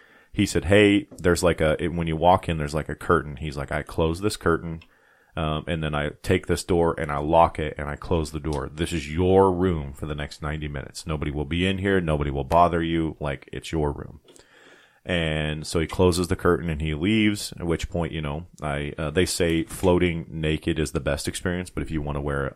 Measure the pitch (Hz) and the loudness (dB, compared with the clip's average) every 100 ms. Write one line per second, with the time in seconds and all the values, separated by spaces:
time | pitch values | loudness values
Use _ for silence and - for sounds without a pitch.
0 | _ _ _ - 98 85 - 101 104 101 | _ _ _ -2 0 0 4 6 8 4
1 | - - 87 85 87 80 78 78 87 85 | 0 -2 2 4 4 4 2 2 -2 -2
2 | 82 80 85 95 - 80 73 78 71 76 | -4 2 4 4 2 -4 -2 -4 -4 -8
3 | - 82 73 69 80 69 69 73 - - | 2 2 2 -8 -8 -8 -6 -6 -4 0
4 | 82 82 104 - 87 82 85 80 - _ | 0 0 -4 -2 2 2 0 -10 -12 _
5 | _ _ _ 82 80 76 - 82 78 73 | _ _ _ -4 -2 -2 -4 -4 -2 -2
6 | 73 - - 92 - 85 - 87 82 78 | -4 -6 0 0 2 -4 0 2 2 0
7 | 78 71 76 82 82 - 76 - 73 73 | -4 -4 2 4 4 2 -6 -6 -8 -8
8 | - 85 76 78 76 73 67 76 87 85 | -2 -2 -2 -6 -4 -4 -6 -4 -2 -2
9 | 71 80 90 95 95 87 92 80 69 - | -4 0 4 6 6 4 0 0 -6 -8
10 | 78 73 73 - 76 78 73 69 - - | -8 -6 -8 -8 -6 -6 -6 -8 -10 -12
11 | 82 78 73 73 71 85 95 95 98 95 | -6 -4 -2 -4 -2 0 0 0 2 2
12 | 82 76 73 69 65 82 87 85 82 82 | 2 0 0 -2 2 6 6 4 0 0
13 | 80 - 73 67 - - - 80 73 71 | -2 -4 -6 -6 -10 -12 -6 -2 -2 -4
14 | - - _ - _ _ - - _ _ | -10 -16 _ -20 _ _ -20 -20 _ _
15 | - 87 80 78 76 76 78 87 78 - | -4 -2 0 -2 -2 -4 -4 -2 -2 4
16 | 92 87 85 92 87 80 85 76 78 73 | 4 4 0 2 4 2 0 -4 -2 0
17 | 95 110 107 104 - - 85 80 - 85 | 2 4 2 0 -8 -6 -2 -2 -2 -4
18 | 80 80 73 76 87 - 73 71 73 - | -4 -4 -6 -6 -10 -8 -6 -4 -6 -6
19 | 76 80 90 - 85 82 - - 92 87 | -2 0 0 2 2 2 0 0 4 4
20 | 90 82 - 80 78 78 87 78 76 80 | 4 0 -6 -4 -2 0 0 -2 -2 -2
21 | 67 73 - - 92 90 92 - - 78 | -4 -4 -4 -6 -4 -4 -6 -8 -4 -4
22 | 73 71 71 69 67 | -4 -4 -4 -2 -4